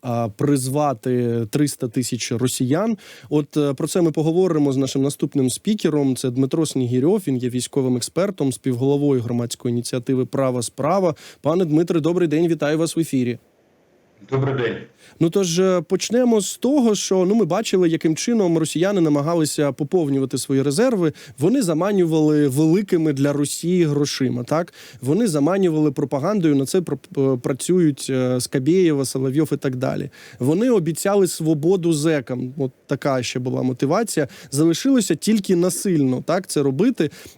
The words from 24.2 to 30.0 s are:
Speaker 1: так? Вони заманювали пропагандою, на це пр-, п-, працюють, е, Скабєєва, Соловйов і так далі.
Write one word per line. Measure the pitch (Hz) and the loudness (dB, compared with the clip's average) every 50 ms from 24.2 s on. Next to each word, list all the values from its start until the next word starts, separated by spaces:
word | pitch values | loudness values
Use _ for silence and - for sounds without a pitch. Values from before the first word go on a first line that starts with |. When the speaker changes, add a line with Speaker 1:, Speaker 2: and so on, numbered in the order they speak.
| 135 123 123 123 120 | -2 -2 -2 -4 -4
Speaker 1:
так? | - 147 156 175 - _ - - - - - | -2 -2 -2 -2 -4 _ -20 -20 -20 -20 -10
Вони | - 123 151 202 247 214 | -4 -2 0 2 2 0
заманювали | 156 151 139 160 185 202 196 180 156 156 151 151 | 0 2 2 2 2 2 2 2 2 2 0 0
пропагандою, | 135 - 151 127 - 139 131 180 214 214 165 160 147 | 0 -2 -4 -2 -2 -2 -2 0 -2 0 2 2 2
на | 135 135 | 2 0
це | 127 - 190 | 0 -2 -2
пр-, | 175 - 147 135 | -2 -2 -6 -8
п-, | - - - 147 135 135 131 127 - | -8 -10 -4 0 0 0 0 0 -2
працюють, | 147 139 127 - - 180 185 175 156 139 - - - | -4 -4 -4 -2 0 2 2 4 2 0 -2 -6 -4
е, | 135 131 127 127 127 123 | -2 -2 0 0 0 -2
Скабєєва, | 123 - - 143 127 143 170 190 185 165 151 139 135 | -4 -2 -4 -2 0 2 4 4 4 4 2 0 -2
Соловйов | 123 - 135 131 135 127 151 160 143 147 | -2 -2 -2 -2 0 0 0 0 0 -2
і | 139 | -4
так | - 143 127 | -2 -4 -4
далі. | 127 131 135 - 98 | -2 -4 -4 -4 -4